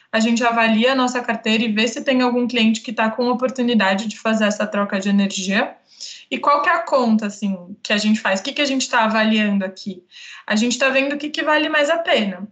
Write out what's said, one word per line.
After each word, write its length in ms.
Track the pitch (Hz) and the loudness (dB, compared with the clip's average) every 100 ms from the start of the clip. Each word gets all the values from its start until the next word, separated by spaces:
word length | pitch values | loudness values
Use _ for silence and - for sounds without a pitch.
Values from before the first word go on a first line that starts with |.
| _ | _
A 80 | 220 | 0
gente 240 | 226 233 | 2 2
avalia 480 | 240 233 226 220 240 | 2 2 2 4 2
a 40 | 269 | 2
nossa 240 | 254 254 | 0 0
carteira 440 | 240 220 220 214 | -4 -4 0 0
e 80 | 233 | 0
vê 160 | 208 233 | 0 0
se 140 | 285 | -2
tem 200 | 285 254 | 0 2
algum 240 | 247 240 240 | 2 2 0
cliente 340 | 240 220 220 | 2 2 2
que 120 | - | -2
tá 180 | 226 220 | -2 -2
com 180 | 220 240 | 0 -2
oportunidade 800 | 233 254 - 240 226 196 196 220 | 0 -2 0 2 2 2 0 -2
de 120 | - | -4
fazer 260 | 226 220 | -2 2
essa 200 | 208 208 | 0 0
troca 360 | 214 208 202 196 | -2 -2 -2 -2
de 80 | 202 | 0
energia. 680 | 202 196 196 190 202 277 - _ - - - - | 2 2 -2 -2 -2 -2 -8 _ -20 -20 -20 -10
E 100 | - | -2
qual 220 | 311 339 | 2 2
que 80 | 349 | 2
é 40 | |
a 80 | 339 | 0
conta, 460 | - 277 233 214 208 | 0 2 4 2 0
assim, 500 | - 196 185 175 - | -4 -4 -6 -8 -12
que 120 | - | -4
a 40 | 208 | 0
gente 220 | 208 214 | 2 0
faz? 220 | 208 196 | 0 -2
O 20 | |
que 100 | - | -2
que 80 | 262 | -4
a 60 | 277 | -2
gente 240 | 269 - | -2 0
tá 140 | 247 | 0
avaliando 600 | 220 220 214 220 208 202 | 2 2 2 2 2 0
aqui? 380 | 190 - 208 180 - - - - | -2 -6 -12 -12 -16 -20 -20 -16
A 120 | - 214 | -4 0
gente 200 | 247 233 | 0 0
tá 120 | 269 | 0
vendo 240 | 269 277 | 2 0
o 40 | 294 | -2
que 120 | 302 | -6
que 160 | 330 | -4
vale 240 | 302 302 311 | 0 2 2
mais 200 | 302 294 | 2 2
a 100 | 339 | 0
pena. 500 | 339 262 202 180 202 | 2 0 0 -4 -10